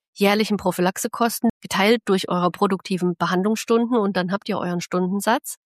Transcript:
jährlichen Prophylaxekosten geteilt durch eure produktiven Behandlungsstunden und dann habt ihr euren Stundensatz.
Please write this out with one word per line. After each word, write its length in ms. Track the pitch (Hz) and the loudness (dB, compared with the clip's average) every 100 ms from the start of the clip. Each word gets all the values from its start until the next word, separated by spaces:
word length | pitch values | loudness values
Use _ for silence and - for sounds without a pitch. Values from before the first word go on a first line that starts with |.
| _ | _
jährlichen 440 | - 202 208 208 202 | 0 2 2 0 0
Prophylaxekosten 920 | 190 180 180 - 240 - 233 - 226 - | -2 0 0 0 -6 -2 -2 0 -2 -2
geteilt 400 | - - 202 240 | -6 0 4 2
durch 240 | - 190 - | 2 0 0
eure 240 | 180 180 | 0 0
produktiven 640 | - 202 190 - 185 180 170 | 0 0 0 -4 -2 0 0
Behandlungsstunden 840 | 170 185 202 220 - 233 233 240 | 0 0 0 -2 0 0 2 0
und 200 | 196 185 | 0 0
dann 160 | 175 | -2
habt 160 | 202 - | -4 -4
ihr 80 | 165 | -4
euren 240 | 175 175 | -4 -4
Stundensatz. 760 | - 180 180 202 214 262 - - | -4 -2 -2 -2 0 -2 -2 -16